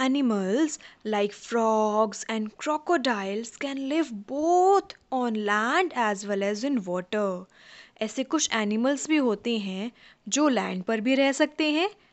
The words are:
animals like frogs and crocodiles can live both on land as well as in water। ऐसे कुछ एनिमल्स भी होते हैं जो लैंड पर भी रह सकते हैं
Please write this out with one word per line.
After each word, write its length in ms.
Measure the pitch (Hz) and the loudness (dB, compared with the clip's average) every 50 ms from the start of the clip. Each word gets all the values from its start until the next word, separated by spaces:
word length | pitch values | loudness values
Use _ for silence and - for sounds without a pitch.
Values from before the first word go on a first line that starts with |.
| 262 | 0
animals 720 | 262 262 285 269 240 220 202 190 185 208 277 320 302 - - - - - _ - | 2 2 2 2 2 2 0 0 0 2 2 2 0 -2 -6 -16 -20 -20 _ -6
like 260 | 214 214 208 208 208 - | -2 0 0 0 -2 -4
frogs 920 | - - - 233 233 226 220 220 214 214 214 208 214 220 214 214 - - - 220 | -8 -8 -2 0 2 2 2 4 4 2 2 2 2 2 0 -2 -6 -8 -6 -4
and 220 | 220 214 214 - | -4 -4 -6 -8
crocodiles 1000 | - - 311 302 302 311 - 349 320 247 262 233 202 190 196 202 220 233 - - | -6 -4 -4 -4 -2 0 0 0 2 2 0 -2 -2 -4 -4 -6 -6 -8 -8 -10
can 320 | - - 277 277 269 269 269 | -8 -8 -6 -6 -6 -4 -2
live 200 | 294 330 320 247 233 196 208 | 0 0 0 -2 -6 -10 -10
both 680 | - 269 285 302 330 349 359 359 381 403 392 381 - - - _ _ | -8 -4 0 2 4 4 6 6 6 6 4 2 -2 -8 -20 _ _
on 340 | 262 254 247 240 220 214 214 | -4 -2 -2 0 0 0 0
land 480 | 202 208 214 220 240 285 349 381 320 - | 0 0 2 2 2 2 0 0 0 0
as 300 | 254 233 214 208 190 196 | 0 0 0 0 -2 -4
well 160 | 202 208 196 202 | -4 -2 -2 0
as 220 | 202 208 208 240 285 | -2 -2 -2 -2 -2
in 120 | 285 233 180 185 | -2 -2 -2 -2
water। 560 | 175 180 180 - - 214 208 196 185 180 185 - _ - - - - - - - - - | -4 -4 -4 -4 -2 -2 -2 -2 -2 -6 -8 -14 _ -20 -20 -20 -20 -20 -20 -18 -8 -6
ऐसे 220 | 220 214 - - 254 | -6 -4 -4 -4 -4
कुछ 260 | - - 302 - - - | -2 -2 -2 0 0 0
एनिमल्स 540 | 226 214 202 214 220 240 269 285 277 - 302 | 0 0 0 0 0 0 0 0 -2 0 0
भी 80 | 311 | 2
होते 400 | 302 269 240 208 - - 240 233 | 2 2 2 0 -2 -2 -4 -4
हैं 340 | 220 196 190 185 190 208 240 - - - - - _ _ | -2 -4 -6 -6 -8 -8 -10 -12 -16 -20 -20 -20 _ _
जो 200 | 208 196 269 302 294 | -2 0 2 4 4
लैंड 340 | 247 208 190 190 190 185 180 | 4 2 0 -2 -4 -6 -4
पर 180 | - 226 220 | -2 -2 0
भी 140 | 208 254 269 | 0 2 2
रह 160 | 262 277 277 | 4 4 2
सकते 400 | 262 - 311 294 294 - 311 302 | 2 2 0 0 0 0 0 2
हैं 180 | 294 311 359 415 - _ _ _ | 2 2 0 -2 -4 _ _ _